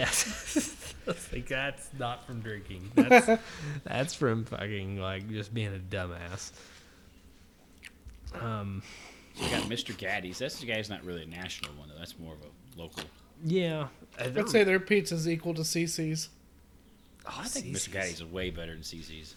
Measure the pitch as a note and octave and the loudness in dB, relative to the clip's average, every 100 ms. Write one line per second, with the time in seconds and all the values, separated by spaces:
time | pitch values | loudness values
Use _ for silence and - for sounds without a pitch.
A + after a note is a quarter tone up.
0 | - - - - - D#4 - - - - | 6 2 2 -2 0 0 0 -6 -12 -8
1 | - F3 - - B2 C3 C#3 C3+ - C3+ | -4 -4 -4 -6 -2 -2 -2 -4 -10 -4
2 | A#2+ B2 - A#2+ A2+ G#2 F#2+ F#2+ F#2+ - | -4 -4 -6 -8 -6 -6 -8 -10 2 6
3 | B3+ B3 A#3+ A3+ - - D3+ D3 - A#2 | 12 12 12 6 4 -8 -6 -6 -2 0
4 | D3+ - C3+ A2+ A2 - G#2 G2+ F#2+ G2 | 0 2 4 4 0 -4 -2 -2 -4 -2
5 | F#2 F#2+ G2+ G#2+ G2+ A2+ G#2+ G2 F2+ G2 | -2 -4 -4 -6 -4 -2 -2 -4 -4 -2
6 | F2+ F2 F2 F#2+ - - - - - - | -2 -4 -8 -8 -10 -14 -20 -20 -20 -20
7 | - - - - - - - - - - | -20 -20 -20 -20 -20 -20 -20 -20 -20 -18
8 | - - - - A#2 A2 G2+ F#2+ - - | -20 -16 -12 -6 -4 -2 -4 -6 -8 -14
9 | - - - - - A2+ - A#2 - G2 | -16 -18 -18 -6 -2 0 0 -2 -4 -4
10 | F#2+ G2+ F2+ F2+ C3+ - A#2+ A2 G#2 G2 | -2 0 -2 -4 -4 -4 -2 -2 0 -6
11 | F2 F2 D#2+ E2+ F2+ - - D2 D2 D2+ | -6 -6 -8 -8 -8 -8 -10 -12 -14 -14
12 | E2+ - E2 D#2 D2 D#2+ B2 E2+ D#2+ - | -14 -12 -12 -12 -16 -20 -20 -14 -12 -10
13 | D#2 - - - D#3+ F3+ F3 D#3 C#3 - | -12 -14 -20 -8 0 2 2 0 -4 -8
14 | - - B2+ C3 A#3 D#3+ G3 A#3 - G#3 | -20 -6 -2 0 4 6 8 6 6 4
15 | F3+ E3+ D#3+ E3 E3+ D#3+ D#3+ E3+ E3 E3 | 4 0 0 0 0 -2 0 2 0 0
16 | D#3+ D#3 - - - - - - - - | 0 -2 -4 -10 -20 -20 -20 -20 -20 -20
17 | - - - - G#3+ C#4 - F#2+ E2+ G2 | -20 -16 -12 -8 -6 -6 -4 -4 -4 -2
18 | F#2 D#2+ E2 F2+ F#2 E2 E2 D#2+ D#2 E2 | -2 -4 -6 -2 -2 -2 -6 -8 -10 -10
19 | D#2 E2 D#2 | -12 -12 -14